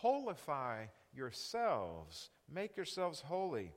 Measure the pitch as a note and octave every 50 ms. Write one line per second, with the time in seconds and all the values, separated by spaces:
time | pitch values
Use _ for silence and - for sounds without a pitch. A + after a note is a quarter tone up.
0 | - A3+ C4+ C#4+ C#4 A#3+ F#3 - - - D3+ C#3 C3 B2 A#2 A2 A2 G#2+ - -
1 | - _ - B2+ C3 B2+ A2 - - - - A#3 A#3 A3+ E3 A#2+ G2 E2+ E2 E2
2 | D#2+ D#2 E2 - - - _ _ _ - C#3 F3 G3 G#3+ G#3+ - F#3 - - -
3 | F#3 F3 E3 - - C#3 E3+ F#3 F#3+ F#3 D#3 A2+ G2 F2 D#2